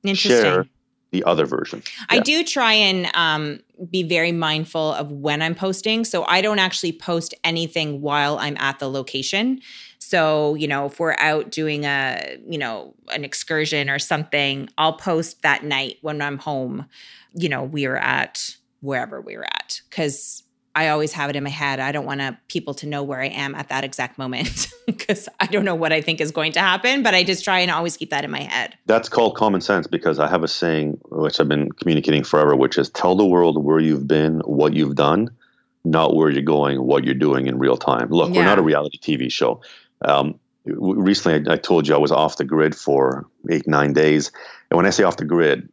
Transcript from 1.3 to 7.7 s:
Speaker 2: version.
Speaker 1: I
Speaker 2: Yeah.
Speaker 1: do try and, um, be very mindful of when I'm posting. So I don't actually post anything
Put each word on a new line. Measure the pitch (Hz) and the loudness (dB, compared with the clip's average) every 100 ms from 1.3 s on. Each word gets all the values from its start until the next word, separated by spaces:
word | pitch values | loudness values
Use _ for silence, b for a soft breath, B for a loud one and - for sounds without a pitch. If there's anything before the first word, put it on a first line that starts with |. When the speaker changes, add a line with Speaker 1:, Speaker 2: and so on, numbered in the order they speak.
| 82 73 | 2 2
Speaker 2:
version. | - - - - B B | -2 -6 -10 -14 B B
Speaker 1:
I | 233 | 0
Speaker 2:
Yeah. | |
Speaker 1:
do | - 311 | 2 0
try | 330 277 233 | 0 0 2
and, | 214 202 190 175 | 4 2 0 -2
um, | - 165 156 147 147 _ - 175 | 0 0 0 -4 -8 _ -18 -6
be | 185 | -4
very | 165 170 170 | 0 0 0
mindful | 170 156 156 160 165 156 | 0 -2 -2 -4 -4 -2
of | - 147 | -2 -6
when | 143 147 147 | -6 -4 -2
I'm | 160 | -2
posting. | 170 190 190 220 220 | -2 -4 -4 -2 -2
So | 226 175 | -2 -4
I | - 180 | 0 0
don't | 208 208 | 2 0
actually | 185 - 175 | 0 0 -6
post | 165 - 170 165 - | -6 -4 -4 -4 -6
anything | 170 165 165 | -4 -2 -4